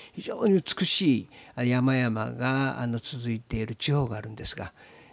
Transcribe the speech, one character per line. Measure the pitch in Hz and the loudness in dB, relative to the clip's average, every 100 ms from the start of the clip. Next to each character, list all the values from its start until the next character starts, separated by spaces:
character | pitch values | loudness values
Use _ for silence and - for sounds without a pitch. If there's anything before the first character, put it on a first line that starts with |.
| - | -16
非 | - | -12
常 | - - | -8 0
に | 226 190 | 4 4
美 | - - | 2 -2
し | 180 - 170 113 | 0 2 4 2
い、 | - - - | 0 -18 -12
あ、 | - | -2
山 | 123 123 131 | 2 4 4
々 | 131 123 110 113 | 2 2 0 -4
が、 | 120 127 135 135 131 | -2 0 0 0 -2
あ | 120 | -4
の、 | 117 | -4
続 | - 131 120 | -6 -6 -4
い | 113 | -4
て | - 110 | -4 -4
い | |
る | 110 | -4
地 | 110 - | -2 0
方 | 143 127 | 2 0
が | 107 | -4
あ | |
る | 110 | -10
ん | |
で | 107 | -10
す | - - | -8 -8
が、 | 90 - - - - | -10 -12 -20 -20 -20